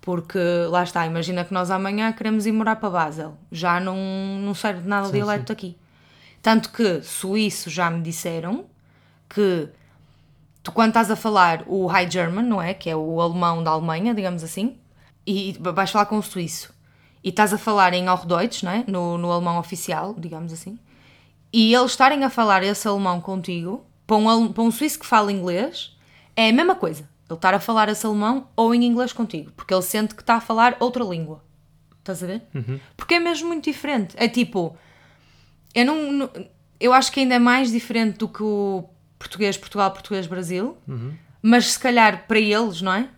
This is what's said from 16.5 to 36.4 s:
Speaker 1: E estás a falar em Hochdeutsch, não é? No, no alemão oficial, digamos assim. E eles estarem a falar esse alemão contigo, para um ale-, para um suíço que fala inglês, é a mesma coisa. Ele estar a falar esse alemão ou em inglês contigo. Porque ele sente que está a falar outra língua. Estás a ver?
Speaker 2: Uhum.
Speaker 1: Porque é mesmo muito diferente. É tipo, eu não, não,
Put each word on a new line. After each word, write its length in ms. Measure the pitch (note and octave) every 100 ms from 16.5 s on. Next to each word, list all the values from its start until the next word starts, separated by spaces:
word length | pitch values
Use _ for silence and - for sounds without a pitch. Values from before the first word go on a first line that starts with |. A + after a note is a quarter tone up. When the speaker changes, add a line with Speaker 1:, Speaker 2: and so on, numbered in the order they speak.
| - - _ _ _ _ _
Speaker 1:
E 60 | -
estás 240 | F3+ G#3
a 40 | G3+
falar 340 | - G#3 F#3
em 160 | F3+ F3+
Hochdeutsch, 540 | F3+ E3+ F3 A3 -
não 80 | F#3
é? 120 | G3 A#3+
No, 320 | F#3+ F3 E3+
no 120 | F3
alemão 280 | F3 F3 E3+
oficial, 560 | E3 F3+ - D#3+ F3 G#3+
digamos 340 | E3 D#3+ E3
assim. 280 | E3 - A3 _ _ _ _ _ _ _
E 220 | A#3 A3 A#3+
eles 160 | B3
estarem 320 | - C4+ C#4+
a 60 | C4+
falar 320 | - A3 F#3+
esse 240 | F#3+ G#3 A3
alemão 340 | G3+ F#3+ F3
contigo, 640 | E3+ F#3+ F3+ F3 E3+ G3+ - _ _
para 80 | G#3+
um 120 | G#3+
ale-, 220 | A3+ A3+
para 140 | A3+
um 80 | A3+
suíço 260 | A3 D4+ -
que 60 | -
fala 260 | A3+ G3+
inglês, 640 | G3+ F3+ F3 C4 - - _ _ _ _ -
é 140 | A3
a 40 |
mesma 200 | A#3 F4
coisa. 340 | F#4 F3 D#3 D3+ _ _
Ele 80 | E3
estar 160 | F#3
a 60 | G3
falar 260 | - A3+ G#3+
esse 180 | G#3+ A3
alemão 420 | G#3 G#3 C4 - -
ou 180 | A3+ A#3+
em 80 |
inglês 300 | A#3+ A#3 B3
contigo. 380 | - A3+ D#3+ D3 -
Porque 180 | -
ele 80 | F#3
sente 300 | F3+ G#3+ G#3+ -
que 60 |
está 140 | - A#3
a 60 |
falar 340 | A3+ A3+ A#3 A#3+
outra 200 | B3 B3
língua. 400 | A3+ E3+ D#3 D#3 _ _ _ _ _ _
Estás 220 | - F#3
a 40 | F3
ver? 140 | G3 -
Speaker 2:
Uhum. 240 | C#3 A#2 C3+ - _
Speaker 1:
Porque 160 | -
é 60 | E4+
mesmo 280 | E4+ E4 E4
muito 160 | E4
diferente. 500 | D4+ C#4+ C#4+ C4+ F#3 -
É 100 | A#3
tipo, 480 | A#3 A#3+ G3+ E3 - _ _ _ _ _ _ _ _ _
eu 120 | - B3
não, 260 | D#4 D4
não, 180 | C#4 C4+ -